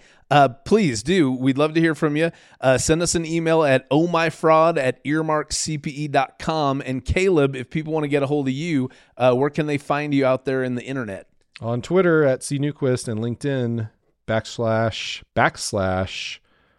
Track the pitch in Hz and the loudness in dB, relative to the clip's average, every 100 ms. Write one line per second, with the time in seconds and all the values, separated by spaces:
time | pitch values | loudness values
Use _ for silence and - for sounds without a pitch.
0 | _ _ - 143 135 - - 214 170 110 | _ _ 2 4 4 2 0 2 2 0
1 | 123 190 135 127 131 131 156 160 165 156 | 0 2 2 2 0 2 0 2 0 0
2 | 156 147 165 - _ _ 131 127 - 160 | -2 0 -2 -4 _ _ 2 2 2 0
3 | 170 175 160 165 160 160 147 127 - 143 | 0 -2 -2 -2 2 2 4 2 2 0
4 | 175 165 165 - 160 160 165 165 131 - | 2 0 -2 0 4 4 4 2 -2 -2
5 | 135 156 160 151 143 - - 151 156 139 | -4 -2 0 -2 -4 -6 -4 -6 -8 -8
6 | 151 139 127 - - 160 139 135 131 131 | -2 0 0 -4 -4 0 0 -2 -4 -6
7 | - 185 190 165 139 131 123 160 156 156 | -2 0 2 4 2 0 -8 -8 -4 -4
8 | 147 143 135 147 131 131 170 143 131 - | -2 -2 0 -2 -2 -4 -2 -2 -2 -8
9 | _ - 127 123 143 143 151 139 - 143 | _ 0 2 2 0 -2 -4 -4 -2 -4
10 | 147 139 131 131 - 131 127 123 110 135 | 0 0 2 0 -2 -2 -2 -4 -6 -8
11 | 110 92 - _ _ - 113 120 - 180 | -8 -12 -16 _ _ -10 -6 -6 0 2
12 | 175 160 143 127 - 143 147 143 135 127 | 4 4 4 0 -2 -4 -4 -2 -2 -2
13 | - 107 117 113 143 135 120 117 110 _ | -2 -4 -4 -4 -4 -2 -2 -4 -6 _
14 | _ _ - 110 - - 113 113 113 - | _ _ -4 -4 -4 -4 -2 0 0 -4
15 | - - - - 147 - - 104 95 92 | -10 -12 -6 0 0 -2 -6 -2 0 -2
16 | 95 - - - _ _ _ | -4 -8 -12 -14 _ _ _